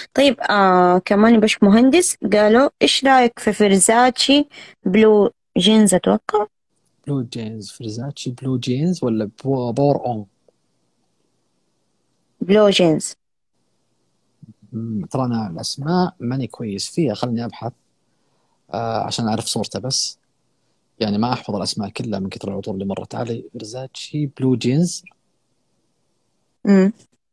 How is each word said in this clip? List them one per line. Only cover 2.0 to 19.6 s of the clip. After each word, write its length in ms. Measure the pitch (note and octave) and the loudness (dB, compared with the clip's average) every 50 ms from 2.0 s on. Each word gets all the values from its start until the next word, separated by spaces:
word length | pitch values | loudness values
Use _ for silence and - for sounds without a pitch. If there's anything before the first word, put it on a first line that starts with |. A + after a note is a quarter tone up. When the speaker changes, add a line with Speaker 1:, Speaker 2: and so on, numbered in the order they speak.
| F4+ - - - - G3+ G#3 | 2 0 -4 -6 -2 0 2
Speaker 1:
قالوا: 360 | G#3 G#3+ G#3 A3 B3 C#4+ D4+ - - | 2 4 4 4 4 2 2 0 0
"إيش 240 | - C#4 - - C4 | 0 0 2 2 2
رأيك 340 | C4+ C4+ B3+ B3 A#3 - - | 4 4 4 4 2 0 -2
في 140 | - A3 G3+ | -4 -2 0
فرزاتشي 920 | - G#3 G3+ G3 F#3+ - - A3+ A#3+ B3 B3+ A#3+ - - - C#4 C#4+ D4 - - - - - - _ - | 2 2 4 4 4 4 4 4 4 4 2 2 0 2 2 2 2 2 -2 -6 -20 -20 -20 -14 _ -4
بلو 460 | F#3+ F3+ A3 A3 G#3+ G#3+ G#3 G3 - - _ _ _ - | 0 4 4 6 6 6 4 4 2 -2 _ _ _ -4
جينز؟" 360 | F#3 F3+ G#3+ A3 A3 G#3+ F#3 F#3 | 0 2 4 4 6 6 4 4
أتوقع. 520 | F3 - F#3+ G#3 A3 _ - - G#4 G#4+ - _ _ _ _ _ _ _ _ _ _ _ | 2 2 0 0 0 _ -2 -4 -2 -4 -4 _ _ _ _ _ _ _ _ _ _ _
Speaker 2:
بلو 140 | C#3+ C#3+ C3+ | -6 -4 -4
جينز، 480 | A#2+ A2+ - A#2+ A2 G#2+ A2+ A2 G2 - | -4 -6 -8 -10 -10 -10 -10 -12 -14 -16
فرزاتشي 640 | - - B2 A2 G#2 A#2 B2+ C#3+ C#3 - - B2+ | -16 -12 -12 -10 -10 -10 -10 -10 -12 -12 -12 -12
بلو 260 | B2 - C3 C3 C3 | -10 -8 -6 -4 -4
جينز 460 | A#2+ A#2+ B2+ B2 C3+ D#3 F3+ F3+ - C3 | -4 -2 -4 -2 -2 -2 -2 -2 -2 -2
ولا 260 | B2 A2 A2 G#2+ G2 - - - | -2 -2 -2 -4 -6 -8 -8 -6
بو-، 280 | C3 C3+ B2+ B2 A#2+ | -4 -4 -2 -4 -4
بور 340 | A2 C#3 C#3+ C#3+ C#3 - - | -2 0 2 2 0 0 -2
أون؟ 200 | B2 A#2 G#2+ G2+ - _ _ _ _ _ _ _ _ _ _ _ _ _ _ _ _ _ _ _ _ _ _ _ _ _ _ _ _ _ _ _ _ _ _ _ _ _ _ _ _ _ - | -6 -8 -8 -10 -14 _ _ _ _ _ _ _ _ _ _ _ _ _ _ _ _ _ _ _ _ _ _ _ _ _ _ _ _ _ _ _ _ _ _ _ _ _ _ _ _ _ -6
Speaker 1:
بلو 280 | - F3 G3+ G#3+ G#3 G3+ | 0 2 4 4 4 4
جينز. 440 | F#3+ - F3+ E3 D#3 - - - - _ _ _ _ _ _ _ _ _ _ _ _ _ _ _ _ _ _ _ _ _ _ _ _ _ - - - _ G#2+ _ B2 | 4 4 2 2 2 0 -4 -8 -12 _ _ _ _ _ _ _ _ _ _ _ _ _ _ _ _ _ _ _ _ _ _ _ _ _ -20 -20 -20 _ _ _ -12
Speaker 2:
مم، 320 | A2+ A2+ A2+ A2 G2+ E2 | -10 -8 -8 -8 -8 -8
ترى 200 | - - C3 B2+ | -6 -4 -4 -2
أنا 240 | A#2+ A#2 A2+ G#2+ F#2 | -2 -2 -4 -6 -6
الأسماء 640 | E2 D#2+ - - - C#3+ C#3 D#3+ F3+ F3+ F3+ - - - | -8 -10 -10 -10 -10 -8 -4 -2 0 0 0 -2 -4 -8
ماني 280 | A#2+ A#2+ C3 C3+ B2 | -8 -6 -6 -6 -6
كويس 400 | - - - A#2+ G#2+ G2 G2+ - | -8 -10 -10 -10 -8 -8 -8 -10
فيها، 260 | - - E3+ D#3+ B2 G#2+ | -6 -4 -2 -2 -2 -2
خلني 320 | - C3 B2 A#2 A#2 A#2 | -4 -4 -4 -4 -4 -6
أبحث، 260 | A2+ - - - A#2+ - _ _ _ _ _ _ _ _ _ _ _ _ _ _ _ _ _ _ _ - | -8 -10 -10 -12 -12 -12 _ _ _ _ _ _ _ _ _ _ _ _ _ _ _ _ _ _ _ -8
آه، 300 | A2 A#2 A2+ A2+ G#2+ G2 | -6 -6 -4 -4 -4 -6
عشان 240 | - - - A#2 | -6 -6 -4 -4
أعرف 180 | G#2+ A2 G#2+ - | -2 -4 -4 -4
صورته 340 | - - A2+ | -6 -6 -6